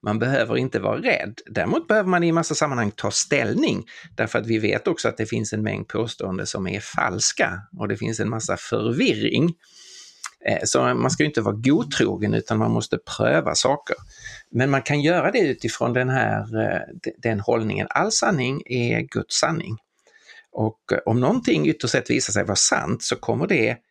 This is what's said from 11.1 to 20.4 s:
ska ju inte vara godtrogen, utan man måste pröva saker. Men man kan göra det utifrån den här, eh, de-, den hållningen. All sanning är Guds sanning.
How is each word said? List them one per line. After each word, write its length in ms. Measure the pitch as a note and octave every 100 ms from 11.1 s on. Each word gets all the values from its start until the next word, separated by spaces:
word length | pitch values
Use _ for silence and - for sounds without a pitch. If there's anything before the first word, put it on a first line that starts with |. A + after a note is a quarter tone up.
ska 120 | -
ju 40 | D3+
inte 140 | C3
vara 140 | G#2+ G#2
godtrogen, 760 | B2 D3+ D3+ - G#2 G2 G#2
utan 240 | G#2+ - A2
man 140 | A2+
måste 260 | A2+ A2+ - - -
pröva 380 | A2 D3+ E3 D#3
saker. 400 | B2 C#3+ - - - - - - -
Men 180 | A#2 C3+
man 120 | C3+
kan 200 | - D3
göra 300 | C#3+ F3 D3+
det 80 | A#3+
utifrån 540 | E3 B2+ A#2 - B2
den 160 | B2 B2+
här, 300 | C3 A2 G#2+
eh, 420 | G#2 A2 A2 F#2+ - -
de-, 100 | - - A#2
den 100 | A2
hållningen. 480 | G2+ A#2 A2 G2 G#2
All 220 | - F#3+
sanning 500 | A3 - E3+ B2+ C#3 -
är 360 | B2 A#2+ A2+
Guds 380 | C3+ A2+ - -
sanning. 380 | - E3 - A2 _ _ _ _ _ -